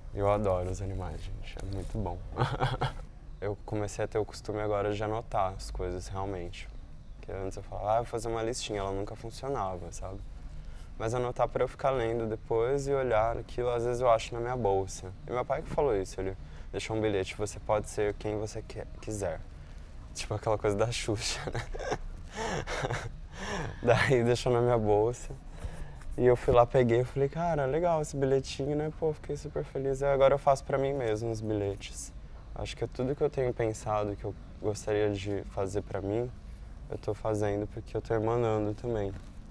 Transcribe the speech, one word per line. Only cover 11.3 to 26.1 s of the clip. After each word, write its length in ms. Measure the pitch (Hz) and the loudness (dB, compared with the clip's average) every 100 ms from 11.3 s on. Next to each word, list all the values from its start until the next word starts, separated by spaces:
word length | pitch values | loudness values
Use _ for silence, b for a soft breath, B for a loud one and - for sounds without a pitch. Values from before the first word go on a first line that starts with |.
| 123 120 | 6 6
pra 160 | 123 | 6
eu 40 | 127 | 4
ficar 220 | - 135 | 4 4
lendo 380 | 135 113 117 113 | 6 4 4 2
depois 600 | 107 - 113 117 143 139 | 0 2 6 6 4 4
e 60 | |
olhar 420 | 139 131 110 113 110 | 4 6 6 6 2
aquilo, 320 | 110 - 123 | -2 0 2
às 120 | 120 | 2
vezes 160 | 120 120 | 2 4
eu 100 | 123 | 8
acho 200 | 113 - 120 | 8 6 -2
na 40 | |
minha 160 | 120 127 | -2 2
bolsa. 560 | 107 98 95 - 92 92 - | 4 4 2 -6 -10 -10 -4
E 40 | |
meu 120 | 123 | -2
pai 200 | 131 139 | 0 -2
que 60 | 160 | -2
falou 260 | - 147 104 | 2 4 4
isso, 260 | 95 - | 0 -2
ele 160 | 95 92 B B B | -4 -4 B B B
deixou 240 | 98 - 110 | -6 -2 0
um 60 | |
bilhete, 340 | 107 101 95 - | 2 2 0 -2
"Você 240 | 104 - | -6 -4
pode 300 | - 107 101 | 0 0 0
ser 240 | - 104 | 0 0
quem 240 | 101 107 104 | 0 -2 -2
você 240 | 107 113 | -4 -6
que-, 240 | - 113 - - | -10 -10 -10 -10
quiser." 400 | - 107 95 80 - B B B B B B | -6 -4 -2 -4 -8 B B B B B B
Tipo 200 | - - 107 | -8 -4 -2
aquela 220 | - 104 | 0 2
coisa 180 | 107 101 | 4 4
da 160 | 110 | 2
Xuxa, 480 | 117 - 107 - - - | 0 -2 0 -2 -4 -4
né? 100 | 117 - - - - - - - B 220 175 B B | -6 -6 -6 -4 -4 -6 -10 -10 B -4 -4 B B
<laughs> 1040 | 127 - - - - - 202 202 139 95 | -2 -4 -6 -10 -12 -8 -6 -4 -6 -2
Daí 420 | 120 113 117 131 | 2 4 6 4
deixou 280 | 117 120 - | 4 2 2
na 100 | 120 | 2
minha 160 | 120 120 | 4 4
bolsa. 540 | 107 104 110 123 - - - B B B B B B | 4 4 4 0 -8 -12 -12 B B B B B B